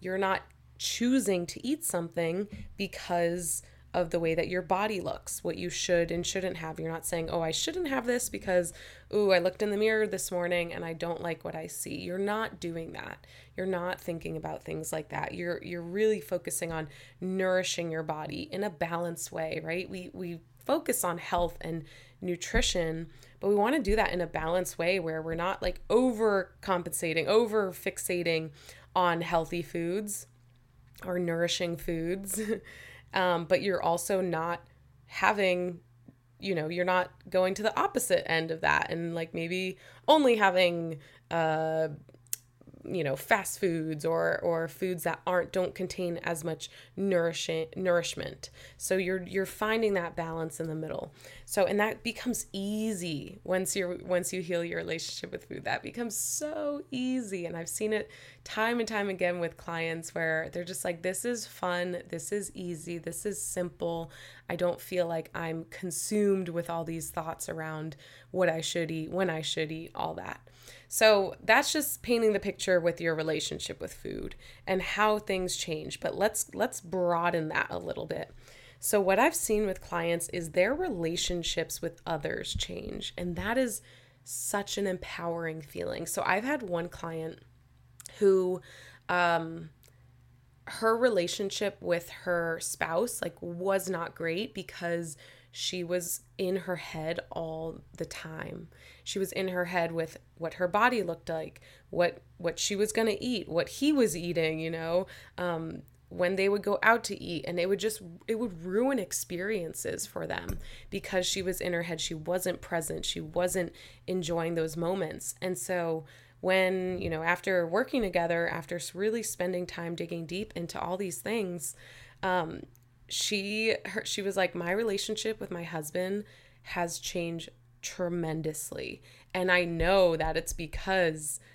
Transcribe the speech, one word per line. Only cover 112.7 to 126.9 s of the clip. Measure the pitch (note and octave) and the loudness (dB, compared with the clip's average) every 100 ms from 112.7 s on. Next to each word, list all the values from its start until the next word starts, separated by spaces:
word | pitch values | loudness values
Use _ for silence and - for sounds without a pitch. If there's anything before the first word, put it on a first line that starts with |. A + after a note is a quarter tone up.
| E3+ D#3 D#3+ | -2 -2 -4
She | - E3+ | -4 -4
wasn't | D#3 E3+ F3+ F#3 E3+ - - - - | -4 0 2 2 -2 -6 -20 -16 -4
enjoying | F#3 D#3+ E3+ E3 | -2 0 0 0
those | E3+ D#3+ D#3 | 0 -2 0
moments. | E3 G3 D#3+ - - - | 0 0 -2 -4 -8 -6
And | F#3 F#3 | -4 -4
so | - F3+ E3+ D#3+ D3+ - - - | -2 -2 0 -2 -6 -20 -20 -4
when, | F3+ F#3+ F#3 F#3 F#3 F3+ | 2 6 6 4 0 -2
you | F3 | -2
know, | D#3+ | -2
after | E3 F3 - F#3 E3 | 2 2 2 2 4
working | F3+ G#3 C4+ | 2 2 0
together, | G3+ F3 E3+ E3+ E3+ | 2 2 2 2 2
after | E3+ D#3+ F3 | -2 -4 -6
s-, | - | -8
really | F3 G#3+ A3+ | -2 0 0
spending | A3 - F3+ F3+ F3+ | -4 -2 -2 0 -4
time | - E3+ | -6 -6
digging | E3+ E3+ E3+ | -4 -4 -6
deep | D#3+ F3 G#3+ | -6 -6 -6
into | - E3+ - | -6 -6 -6
all | - F#3 | -4 -2
these | G3 - | -4 -6
things, | - A3+ F#3+ F3 - - - - - - | -4 -2 -2 -4 -8 -10 -16 -20 -20 -4
um, | F#3+ F#3 D#3+ - - - _ _ - | 2 2 2 -4 -12 -20 _ _ -8
she, | - - G#3 G3+ G#3+ A3 - - | -4 0 0 0 0 2 0 -2
her, | G3 | -6
she | - - | -4 -4
was | G3 G3 | -2 0
like, | F3+ | 0
"My | F3+ E3+ | 0 -2
relationship | G3 A3+ G3+ - G#3+ A3 A3 | 0 0 -2 -2 -4 -4 -4
with | G3 | -6
my | F3 | -8
husband | E3 E3 D3+ F3+ F#3 G3+ G#3 - - - | -6 -6 -4 -2 -2 -2 -6 -16 -20 -20
has | - - E3+ | -8 -4 -2